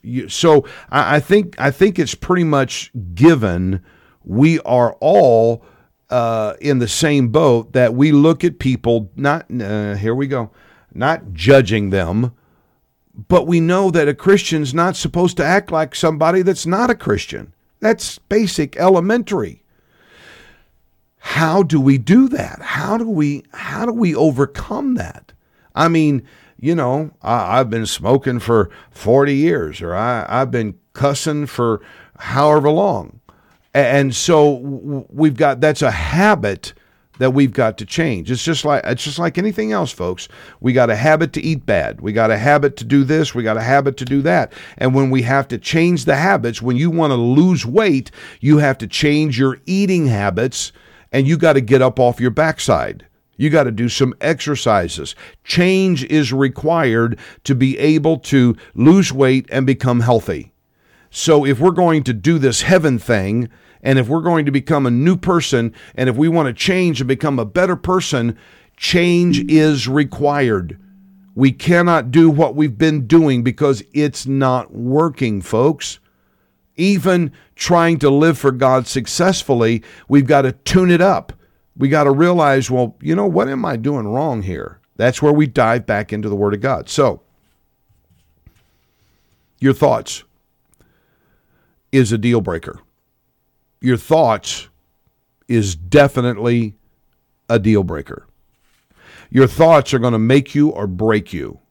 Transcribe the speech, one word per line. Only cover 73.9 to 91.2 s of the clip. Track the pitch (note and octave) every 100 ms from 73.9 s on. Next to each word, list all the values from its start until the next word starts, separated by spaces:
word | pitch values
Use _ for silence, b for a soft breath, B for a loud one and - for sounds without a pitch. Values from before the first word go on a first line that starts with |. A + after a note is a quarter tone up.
it's | C#3+ D3 - B2+
not | C3+ C3 B2+ -
working, | G#2+ A#2+ C#3 E3 C3 B2 G#2
folks. | F2+ A2 C3+ D#3 - - _ _ _ _ _ _ _ -
Even | F#3 G3 F3 F3 D#3 b b _
trying | - E3+ E3 D#3+
to | C#3+
live | C#3 E3 C#3+
for | C#3
God | B2+ C3 C3 A#2+
successfully, | C3+ A2+ - F3 F3+ - B2+ A2+ A#2 B B B
we've | C#3+ C3+
gotta | C#3+ C3
tune | - - F#3 F3+
it | F3
up. | F#3 D#3 - - _ _ _ -
We | C3+
gotta | D3+ C#3+
realize, | C#3 F3 F3+ D3 C3+ B2+
well, | B2+ A#2+ -
you | C#3 E3+
know, | G3+
what | E3 B3
am | C4+
I | F#3 B2
doing | B2+ C#3+ G#2
wrong | A#2+ D#3 A#2
here? | F#2+ E2 G1+ - _ -
That's | A#2 B2
where | D3
we | D3 D3
dive | B2+ A2+ A#2+ -
back | G#2 G#2
into | G#2+ G#2+
the | G2+
Word | G#2 G2+
of |
God. | B2 G2+ -
So, | - C3+ F2+ _ _ _ _ _ _ _ _ _ _ _ _ _ _ _ _ _ _ _ _ _ _ _ _
your | C3+
thoughts | C3 D3 A2+ - - _ _ _ _ _ _ _ _ _ _